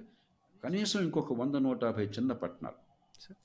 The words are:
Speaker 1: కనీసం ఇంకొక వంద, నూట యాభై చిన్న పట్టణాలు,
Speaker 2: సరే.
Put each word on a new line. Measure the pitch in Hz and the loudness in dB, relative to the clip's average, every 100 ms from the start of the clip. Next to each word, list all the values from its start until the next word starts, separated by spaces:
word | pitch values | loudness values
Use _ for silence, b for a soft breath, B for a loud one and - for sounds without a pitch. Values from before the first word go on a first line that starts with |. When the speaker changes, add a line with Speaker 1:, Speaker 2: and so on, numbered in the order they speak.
| 226 b b _ _ - | -10 b b _ _ -10
Speaker 1:
కనీసం | 127 190 208 208 | -4 -2 0 2
ఇంకొక | 165 156 147 | 2 0 0
వంద, | 120 131 | 0 2
నూట | 143 135 120 | 4 2 2
యాభై | 117 107 101 | 0 0 -2
చిన్న | 113 131 | 0 -2
పట్టణాలు, | 117 85 - - - _ _ _ - | 0 -4 -6 -12 -12 _ _ _ -20
Speaker 2:
సరే. | - - | -20 -20